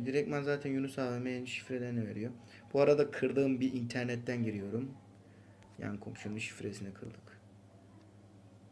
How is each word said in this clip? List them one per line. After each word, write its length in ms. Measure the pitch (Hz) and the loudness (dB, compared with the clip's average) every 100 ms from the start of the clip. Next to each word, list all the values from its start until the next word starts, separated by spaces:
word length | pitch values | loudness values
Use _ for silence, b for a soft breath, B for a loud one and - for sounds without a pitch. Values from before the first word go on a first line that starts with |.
| 120 | 0
Direktman 380 | 135 143 147 | 2 2 0
zaten 260 | 143 143 143 | 2 0 0
Yunus 300 | 135 135 135 | 0 0 0
A 120 | 127 | -2
V 80 | 123 | 0
M'nin 260 | 127 127 127 | -2 -4 -4
şifrelerini 640 | - - 127 123 120 107 | -6 -4 -4 0 0 -2
veriyor. 240 | 104 113 - B B B | -2 -4 -6 B B B
Bu 80 | 139 | 6
arada 300 | 143 147 143 | 8 8 6
kırdığım 480 | - 131 123 139 131 | 2 2 4 4 4
bir 140 | 127 | 2
internetten 720 | 131 120 131 123 120 120 123 | 0 -2 -2 0 -2 -2 0
giriyorum. 480 | 110 104 98 113 139 139 - - b b b b b - | 0 0 -2 -2 -4 -8 -18 -20 b b b b b -8
Yan 180 | 107 104 | -6 -6
komşunun 400 | - 113 104 107 | -8 -8 -6 -4
şifresini 560 | - - 110 101 98 | -6 -6 -6 -6 -8
kırdık. 460 | 95 - - - - - - - - - - - - - - - - - | -10 -12 -12 -18 -20 -20 -20 -20 -20 -20 -20 -20 -20 -20 -20 -20 -20 -20